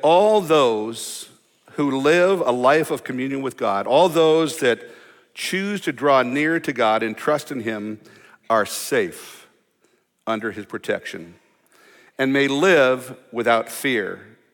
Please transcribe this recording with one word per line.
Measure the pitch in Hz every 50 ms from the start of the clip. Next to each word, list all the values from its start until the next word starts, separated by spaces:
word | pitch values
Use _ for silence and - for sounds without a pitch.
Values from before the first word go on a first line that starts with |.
all | - 151 170 180 208 214 214 208
those | 180 151 160 151 135 120 113 107 107 113 117 117 - - - - - - - _ _ _ _ _ _ - -
who | - 147 143 135 135
live | 135 147 165 175 175 190 196 175
a | 156 123
life | 123 123 123 131 147 160 156 -
of | 156 131 -
communion | - 127 127 131 135 139 135 135
with | 127 -
God, | - 123 107 98 98 98
all | 101 127 151 180 180
those | 151 165 160 156 156 165 160 143 - -
that | 139 123 113 107 - - - - - - - _ _ _ -
choose | - - - 185 190 196 202 208 190
to | - -
draw | - 117 139 147 135 131 123
near | 120 127 143 151 156 165 165
to | - 156 135
God | 123 117 110 110 110 113
and | 110 107
trust | - - 151 151 143 - -
in | 147 127
him | 107 117 110 104 104 107 110 110 _ - - - _ - - _ _ -
are | 113 110 101
safe | - - - - - 143 123 101 85 76 - - - - - - _ _ _ _ _ _ _ _ _ _ _ _ _ _ _ -
under | - 110 110 110 110
his | 92 107 101
protection | - - 101 - - 101 95 - - - 87 82 85 90 _ _ _ _ _ _ _ _ _ _ _ _ _ _ _ _
and | - 135 131 135
may | 139 139
live | 135 139 139 165 190 175 151 135 127 131 127 123 - - - _ -
without | - 117 113 117 117 110 110 -
fear | - - - 139 127 110 95 92 92 95 - 104 - _ _ _